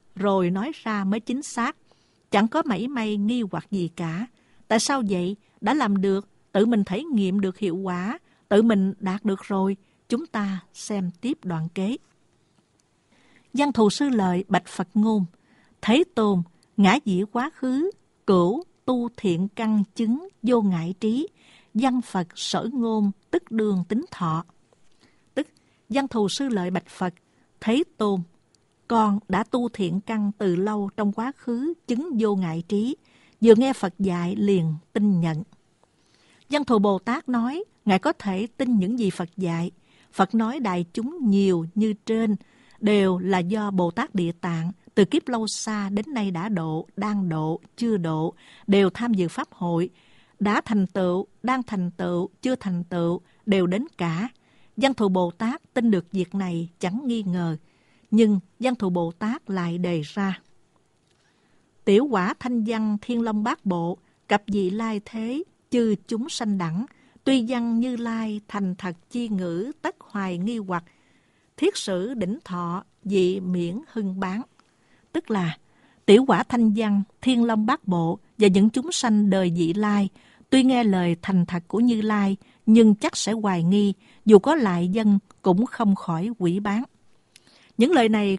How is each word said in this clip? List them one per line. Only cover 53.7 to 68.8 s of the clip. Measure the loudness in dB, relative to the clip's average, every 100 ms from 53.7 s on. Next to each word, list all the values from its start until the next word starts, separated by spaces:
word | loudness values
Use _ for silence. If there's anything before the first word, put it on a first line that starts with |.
| 0 -4 -4
cả. | -4 -2 -6 -10 _ _ _ 0
Văn | 0
thù | 2 2
Bồ | 2 0
Tát | -2 -4 -4 -6
tin | 0 2
được | 2 0
việc | -4 -4 -4
này | -4 -4 -6 -6
chẳng | -4 -4 -4
nghi | -4
ngờ. | -2 -2 -2 -4 -10 _ _ _ _
Nhưng | 4 4 4 -2 -4
Văn | -4 -2
Thù | -2
Bồ | 0 -2
Tát | -4 -6 -6 -6
lại | -4 -4 -2
đề | -2 -2
ra: | -4 -4 -4 -4 _ _ _ _ _ _ _ _ _ _ _ _ _ _ 2
"Tiểu | 4 4
quả | 0 -2 -4
thanh | -4 -2
văn | -2 -2 -2 -2
Thiên | -2 -2
Long | -2 -2
Bát | -2 -2 -2
Bộ, | -2 -4 -6 _ _ -2
cập | -2 0
dị | -2 -2
lai | -4 -6 -6 -8
thế, | -10 -6 -8 -10 _ _
chư | 0 2 0 -4
chúng | -6 -6
sanh | -6 -4 -2
đẳng, | -2 -4 -8 _ _ _
tuy | 0 0 2
văn | -2 0 0
Như | 0 -2
Lai | -4 -4 -6 -8 -8
thành | -4 -4
thật | -4